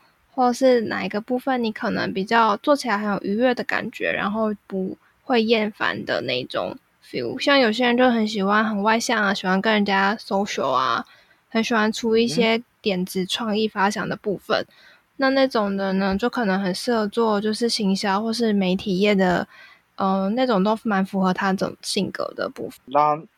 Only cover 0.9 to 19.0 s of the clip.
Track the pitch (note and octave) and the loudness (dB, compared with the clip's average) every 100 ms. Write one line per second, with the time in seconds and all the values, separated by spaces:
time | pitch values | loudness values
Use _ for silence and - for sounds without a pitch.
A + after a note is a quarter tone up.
0.9 | G3 F#3+ G#3 A3 B3 C4 B3+ A3+ A3 A3 | -4 -4 -6 -4 -4 -2 -2 -2 -4 -4
1.9 | F#3+ - G3+ G3 A#3 A3 G#3 - C#4+ B3+ | -2 -2 -4 0 2 2 2 2 2 2
2.9 | G#3 G#3 G3+ - G#3 B3+ B3 G#3+ F2+ G#3 | -2 0 -2 -2 0 2 0 -2 -2 -4
3.9 | - F2 F2+ G3 G#3+ A3 G#3 _ F#3+ F#3+ | -4 -2 0 -2 -2 -2 -4 _ -6 -6
4.9 | - _ _ - B3 A3 A#3 G#3+ - G2+ | -8 _ _ -2 0 2 2 0 -2 -4
5.9 | F2 - G#2 B2 B2+ C3 - F#2 - _ | -4 -4 -4 -2 -4 -4 -4 -4 -8 _
6.9 | _ - D4+ A#2+ C4 - C#4 A#3+ A3 B3 | _ -12 -8 -6 -4 2 4 4 2 0
7.9 | A#3+ B3+ A#3 G#3+ A3 G3 G#3 A3 G#3 G#3 | 4 4 4 0 0 0 2 0 0 0
8.9 | A3+ A#3 A3+ G3+ G#3 F#3+ F#3+ A3+ G#3+ G3+ | 0 0 0 0 0 0 0 2 2 2
9.9 | G3 G3 A3 - G3 G3+ - C3+ B2+ B2+ | 2 2 -2 -4 -4 -2 -2 0 0 2
10.9 | A#2 - - _ _ _ A3+ A3 A#3 G#3+ | -2 -4 -16 _ _ _ -4 -2 0 0
11.9 | A3+ A3+ A3+ A#3 A#3 A3+ A3+ - _ - | -2 0 2 2 2 2 0 -4 _ -4
12.9 | F#3 F#3 G3 F3+ - A3+ G#3 G#3+ G#3 G3 | -2 -2 -4 -4 -4 -2 -2 -2 0 0
13.9 | G#3 - - - F#3 - - - _ - | 0 -6 -6 -4 -6 -2 -2 -2 _ -20
14.9 | - _ _ C4+ C4+ C4+ B3 G3+ G3 G3 | -20 _ _ 0 2 2 2 -2 -2 0
15.9 | F#3+ G3 G3 A#3+ B3+ A3 F#3+ G3 F3+ - | 0 2 0 0 0 0 0 0 -2 -2
16.9 | A#3 G#3 A3 A3+ G#3 G#3+ G#3+ A#3 - G3+ | 0 0 0 2 2 0 0 -2 0 0
17.9 | F#3+ G#3 F#3+ A3+ A3+ A#3 G3+ F#3 F#3+ - | 0 0 0 -2 0 2 2 2 0 -2
18.9 | F3+ | 0